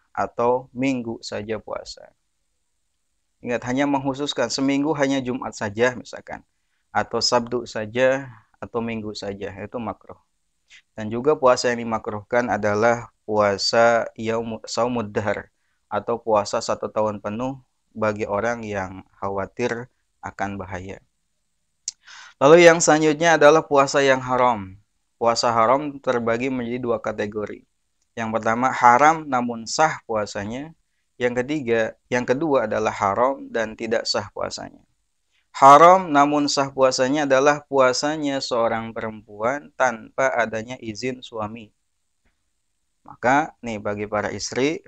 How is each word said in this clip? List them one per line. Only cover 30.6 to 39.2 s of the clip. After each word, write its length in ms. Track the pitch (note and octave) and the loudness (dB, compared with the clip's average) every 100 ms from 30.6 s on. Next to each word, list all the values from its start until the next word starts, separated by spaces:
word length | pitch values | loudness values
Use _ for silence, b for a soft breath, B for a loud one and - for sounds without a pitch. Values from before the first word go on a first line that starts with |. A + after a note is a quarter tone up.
| D#3 - _ _ _ _ | -12 -18 _ _ _ _
Yang 300 | B2 A#2+ B2+ | -2 -2 -2
ketiga, 360 | D#3 A#2+ A#2 A2 - _ | -4 0 0 0 -6 _
yang 160 | B2 A#2+ | -4 0
kedua 400 | C3 D#3+ C3+ A2 | -2 2 0 0
adalah 240 | G#2+ G#2+ | -2 -2
haram 560 | - G2+ G2+ B2+ C#3 C#3+ | -2 -2 2 0 0 -6
dan 320 | A#2+ A2 G#2+ | -6 -6 -6
tidak 240 | A2+ A2+ | -4 -2
sah 240 | - A#2 G2 - | -2 -4 -6 -8
puasanya. 480 | F#2+ - - - _ _ _ _ _ _ _ - | -8 -8 -14 -18 _ _ _ _ _ _ _ 6
Haram 560 | - C#3+ E3+ F#3 F3+ | 10 12 10 8 4
namun 400 | C#3+ C#3+ D3 C#3+ | 2 4 2 0
sah 160 | C#3+ C#3 C3+ | -2 -2 2
puasanya 480 | C3 C3 B2+ D3+ | 2 2 0 0
adalah 400 | C#3 C3 C#3+ D3 | 2 4 4 2
puasanya 800 | - C#3 B2+ B2 D3 D#3 C#3+ C3+ | -2 2 2 2 -4 -4 -4 -4
seorang 480 | - B2 A2+ A2+ A2+ | -4 -2 0 -2 -6
perempuan 800 | A2+ A2+ G#2+ | -8 -10 -12